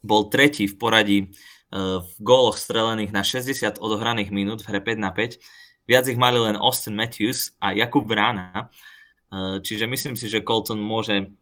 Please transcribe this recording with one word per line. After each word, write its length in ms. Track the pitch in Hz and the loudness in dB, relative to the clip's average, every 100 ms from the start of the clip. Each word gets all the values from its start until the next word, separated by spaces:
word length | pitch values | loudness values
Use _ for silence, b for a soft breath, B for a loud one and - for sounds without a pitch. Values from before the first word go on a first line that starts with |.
| 104 | 4
bol 240 | 107 104 | 2 4
tretí 400 | 127 143 147 101 | 4 4 4 -4
v 80 | - | -2
poradí, 400 | 117 110 104 101 | 2 4 4 2
e, 80 | 95 95 B B _ 98 95 92 | 2 -12 B B _ -6 -2 -4
v 120 | 87 - | -6 -10
góloch 400 | 107 131 120 104 | 6 6 6 2
strelených 480 | - 113 113 110 104 | -2 0 0 0 -2
na 160 | 104 98 | -2 -2
šesťdesiat 560 | 127 127 135 107 - | -4 -4 -2 -2 -4
odohraných 480 | 107 107 113 117 98 | -4 -2 0 -2 -2
minút 320 | 98 98 110 | -2 -2 -4
v 80 | - | -4
hre 80 | 101 | -4
päť 240 | - 113 | -2 -4
na 80 | 98 | -4
päť. 320 | 90 117 - B B B B - | -2 -4 -6 B B B B 2
Viac 160 | 123 127 | 2 4
ich 80 | |
mali 240 | 120 123 120 | 2 4 4
len 160 | 110 | 2
Austin 400 | 104 104 123 - | 2 0 -2 -6
Matthews 640 | 107 113 - 107 127 - _ | -4 -4 -2 -2 -2 -8 _
a 160 | 98 | -4
Jakub 320 | 98 120 143 107 | 0 2 0 0
Vrana. 480 | 110 107 107 90 | 2 2 0 -8
E, 120 | 92 - B B B B B _ 95 95 95 | -10 -12 B B B B B _ -8 -6 -6
čiže 320 | - 107 113 | -6 -6 -4
myslím 240 | 127 147 | -4 -8
si, 160 | 120 113 | -8 -4
že 160 | 110 101 | -4 0
Colton 320 | 113 104 110 | -2 0 -6
môže 560 | 104 110 110 101 98 - | -4 -4 -2 -2 -2 -14